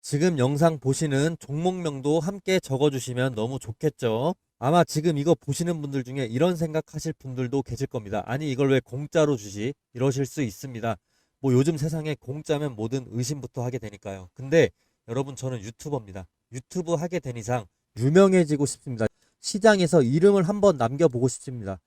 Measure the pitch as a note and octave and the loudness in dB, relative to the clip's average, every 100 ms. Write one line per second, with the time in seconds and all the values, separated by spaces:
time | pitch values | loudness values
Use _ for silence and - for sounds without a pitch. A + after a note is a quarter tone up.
0 | - D3 F3 D#3+ B2+ C#3+ E3 D#3 C3 C3+ | -4 0 2 4 2 4 2 2 -2 0
1 | D#3 C3+ D3+ E3 - C#3+ F3 F#3 E3+ C#3 | 0 0 0 -2 -8 -2 -2 -2 -6 -4
2 | C3+ D#3+ D#3+ G3 - F#3 - C3+ D3 C3+ | 0 0 -2 -8 -2 -2 0 0 2 0
3 | A#2+ B2 C3 A2 A2+ C3 - A2 D3+ - | -6 -2 -2 -2 -4 -4 -10 -4 -4 -2
4 | A#2+ A2 C#3+ G3 _ _ B2 F3 E3 D#3 | -2 0 -2 -4 _ _ 2 4 4 2
5 | D#3+ D3 C#3+ E3+ - C3+ E3+ E3+ D3 C#3 | 0 0 2 0 0 -4 -4 -4 -4 -6
6 | A#2+ C3+ B2 A#2 E3+ F3 E3 D#3 - D#3 | -6 -6 -4 0 0 0 -2 -4 -6 -8
7 | D#3+ D#3 C3+ B2+ B2+ C#3 C3+ A#2+ C3+ B2+ | -8 -8 -10 -6 -4 -4 -4 -6 -6 -6
8 | G#2 G#2 - B2+ D3+ B2+ C#3 C3+ - B2+ | -6 -6 -4 -6 -4 0 4 2 0 -12
9 | D3 E3 D3+ C3 G2+ G2+ A2 C#3+ _ B2 | -2 2 2 2 -4 -6 -6 -6 _ -2
10 | C3 C3 C3+ - B2+ G2 C3+ A#2+ A2+ G2+ | 0 0 -4 -2 -4 -6 -12 -6 -6 -6
11 | _ _ _ _ C#3 B2+ C#3 D#3+ D#3 D#3+ | _ _ _ _ 2 4 4 0 -2 -4
12 | D#3 D3 - D3 D3+ D3 D3 A2 A2 C3 | -6 -8 -8 -12 -2 -2 -2 -4 -4 -4
13 | B2+ A2+ B2 D3 A#2+ - B2 B2+ A2 G2+ | -6 -6 -4 -6 -8 -8 -6 -6 -10 -14
14 | G#2 G2 F2+ - C3 D#3+ B2+ _ _ _ | -12 -12 -14 -16 2 4 4 _ _ _
15 | - A#2 C#3 C3 C3 B2+ G2+ A#2 D#3 C#3+ | -8 -6 -6 -6 -8 -8 -10 -14 -6 -6
16 | G#2 F#2+ F#2 _ _ B2 - F3+ E3 E3 | -6 -14 -14 _ _ -16 -10 -8 -2 -2
17 | E3+ F3 C3+ A#2 G#2+ B2 G2+ _ _ - | -2 -6 -6 -10 -4 -4 -6 _ _ -2
18 | B2+ E3 G3 F#3 D#3 D3 C#3 - - A#2 | 4 6 6 6 4 2 0 -2 -10 -2
19 | A2 _ _ _ - G#3 A3 G#3 E3+ F3 | -2 _ _ _ -8 4 6 6 6 4
20 | A#2+ D3 F#3+ G3+ F3 G#3 G3+ D3+ A#2 C#3 | 6 6 6 6 2 4 4 4 0 2
21 | E3 A#2+ B2+ - - B2 G2 F#2+ | 2 4 0 -2 -12 -10 -8 -10